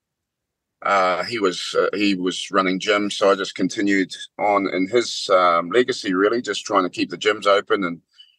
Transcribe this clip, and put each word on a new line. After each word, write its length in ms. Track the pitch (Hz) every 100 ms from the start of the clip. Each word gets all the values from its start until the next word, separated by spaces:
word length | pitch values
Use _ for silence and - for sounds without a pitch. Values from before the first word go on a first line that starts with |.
| _ _ _ _ _ _ _ -
Uh, 420 | - 98 92 87
he 160 | 95 117
was, 340 | 98 85 - -
uh, 120 | 90 98
he 180 | 101
was 380 | 95 90 - -
running 260 | 98 92 92
gyms, 360 | 104 104 101
so 160 | - 98
I 40 |
just 220 | 98 92 -
continued 580 | 92 - 101 98 90 - - -
on 300 | 104 101 98
in 140 | 92 95
his, 420 | 120 110 - -
um, 400 | 92 90 85 87
legacy, 420 | 113 123 123 104
really, 260 | 92 104 120
just 220 | 104 101
trying 200 | - 101
to 60 | 90
keep 200 | - 127
the 80 | 90
gyms 280 | 107 107 101
open 360 | 101 - 107
and 180 | 90 82 _ _ _